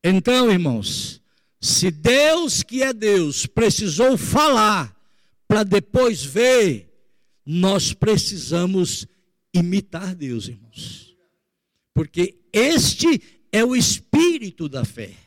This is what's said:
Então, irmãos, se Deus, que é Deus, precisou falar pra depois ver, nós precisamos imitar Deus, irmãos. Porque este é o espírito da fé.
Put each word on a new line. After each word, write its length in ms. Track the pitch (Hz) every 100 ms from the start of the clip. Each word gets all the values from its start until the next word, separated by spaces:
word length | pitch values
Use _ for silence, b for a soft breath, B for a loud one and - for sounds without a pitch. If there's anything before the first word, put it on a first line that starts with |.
Então, 480 | 170 190 233 254 247
irmãos, 680 | 185 160 113 98 - - - _ _ _ _
se 320 | - - 185
Deus, 720 | 151 165 262 302 320 311 -
que 180 | - 247
é 100 | 269
Deus, 540 | 226 214 196 156 139 -
precisou 720 | - 226 - 208 151 254 240
falar 800 | - 285 302 247 214 196 120 _ _ _ _ _ _
pra 160 | 214
depois 600 | 202 202 - 254 247 175
ver, 680 | 135 160 247 254 196 113 - _ _ _ _ _ -
nós 480 | 170 185 196 -
precisamos 1120 | - 214 214 - 196 127 170 180 190 180 - - _ _ _ _
imitar 600 | 180 170 190 - 165 185 180
Deus, 320 | 139 117 104
irmãos. 680 | 110 117 - - - - _ _ _ _ _ _ _ _
Porque 460 | - 151 170 185 _ _
este 680 | 208 262 320 - - 330 269 b b _
é 120 | 214
o 120 | 240 254
espírito 920 | - - - 302 349 320 208 - 156
da 160 | 135 113
fé. 280 | - 101 90